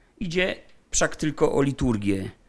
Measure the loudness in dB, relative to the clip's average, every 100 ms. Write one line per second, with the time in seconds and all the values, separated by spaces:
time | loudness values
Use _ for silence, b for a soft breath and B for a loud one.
0 | b _ -4 -2 -2 -4 -12 -20 _ 0
1 | 0 0 -4 2 2 2 0 0 0 0
2 | 0 0 -4 -12